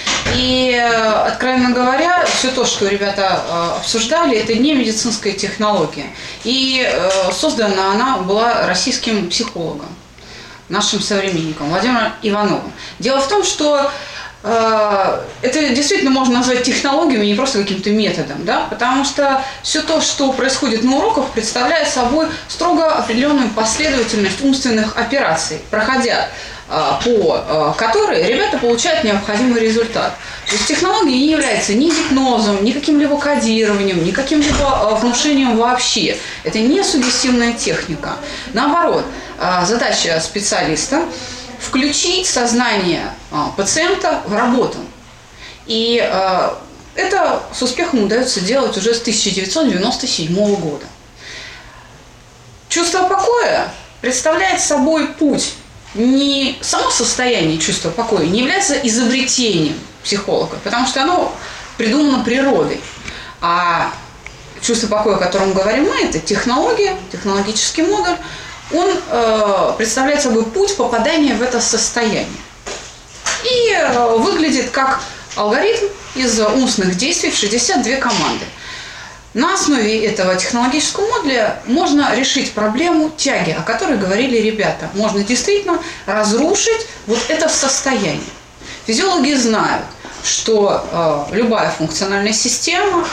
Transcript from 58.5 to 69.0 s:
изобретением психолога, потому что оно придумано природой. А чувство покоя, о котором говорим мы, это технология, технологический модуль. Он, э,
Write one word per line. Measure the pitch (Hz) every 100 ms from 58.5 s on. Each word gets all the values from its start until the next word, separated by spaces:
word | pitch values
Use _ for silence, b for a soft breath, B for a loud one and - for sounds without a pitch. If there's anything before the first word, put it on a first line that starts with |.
| 381 - 269
изобретением | 247 220 240 262 254 - 233 170 151 156 - -
психолога, | - 202 - 151 - -
потому | 202 240 254
что | 277
оно | 302 359 - - B B B -
придумано | 226 277 294 247
природой. | - 254 269 196 - - - B B B B -
А | 170 175 175 165 165 - - - - - - -
чувство | - 226 208
покоя, | 208 214 190
о |
котором | 180 190 190
говорим | 190 196 247 349
мы, | 539 339
это | 160
технология, | - 202 247 262 427 440 392 - -
технологический | 180 208 196 202 220 - -
модуль. | 339 415 359 330 B B B B -
Он, | 311 381
э, | 349